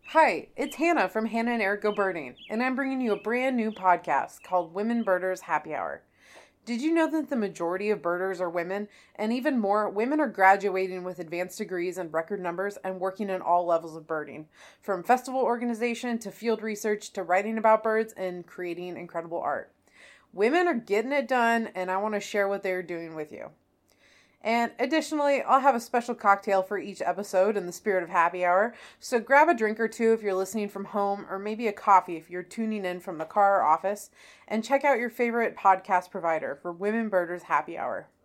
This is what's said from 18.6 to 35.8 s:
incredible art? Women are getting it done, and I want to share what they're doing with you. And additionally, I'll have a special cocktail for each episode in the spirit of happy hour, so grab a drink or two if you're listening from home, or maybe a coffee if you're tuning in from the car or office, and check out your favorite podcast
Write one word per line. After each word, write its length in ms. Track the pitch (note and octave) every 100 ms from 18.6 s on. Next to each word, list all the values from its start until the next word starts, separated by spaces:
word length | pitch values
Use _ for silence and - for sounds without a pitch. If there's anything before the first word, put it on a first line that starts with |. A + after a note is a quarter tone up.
| F3+ E3+ F3+ F3
incredible 420 | F3 E3+ E3 E3+
art? 320 | - C3 - _ _ _ - - _
Women 340 | F3 A3 E4 F4
are 60 |
getting 380 | A#3+ - G3+ A#3
it 160 | C#4+ B3+
done, 420 | B3+ A#3 A#3 A3+
and 160 | F#3 F#3
I 60 | F#3+
want 180 | G#3+
to 40 | G#3
share 280 | G3+ G#3 G3
what 160 | G3
they're 180 | G3 F#3
doing 320 | F3+ E3+ E3
with 180 | D#3+ D3+
you. 200 | - - _ _ _ _ _ _ _ _ _
And 300 | G#3+ A#3 A#3 -
additionally, 640 | B3+ D#4 D4 D4+ C#4+ C#4
I'll 180 | - B3+
have 160 | C4+
a 60 | A#3+
special 340 | - B3 A#3+
cocktail 480 | A3+ G#3 G3 - F#3+
for 140 | F#3+ G3+
each 240 | G3+ F#3
episode 560 | F3 F3+ G3+ F#3 G3 G3+
in 80 |
the 80 | F3
spirit 300 | - G#3+ F#3
of 60 | E3+
happy 360 | F3+ E3+ F3+
hour, 280 | F3+ F#3 A#3 - - -
so 220 | - B3
grab 300 | G#3+ C#4 D#4
a 40 |
drink 280 | B3 G#3+ A3
or 80 | A3
two 240 | - A3+
if 80 | A3+
you're 120 | G#3
listening 360 | F#3 F#3+ A3 G#3
from 160 | G3
home, 400 | G3+ G#3 G3+ G3+ -
or 80 | G3
maybe 300 | G#3 A3 A#3
a 60 |
coffee 420 | G3+ - F#3+ F3+
if 140 | E3 -
you're 120 | F3+
tuning 440 | F3 - A3 G#3+
in 160 | F3+ F3+
from 160 | F#3+ D#3+
the 80 |
car 340 | D#3+ G#3+ G3+ G3
or 40 |
office, 460 | B2+ D#3+ F#3+ G#3 - _ - - -
and 160 | A3
check 220 | A3 C#4
out 140 | C#4+ B3
your 100 | A#3+
favorite 480 | - A#3+ A#3 A#3 -
podcast 520 | G3 F#3+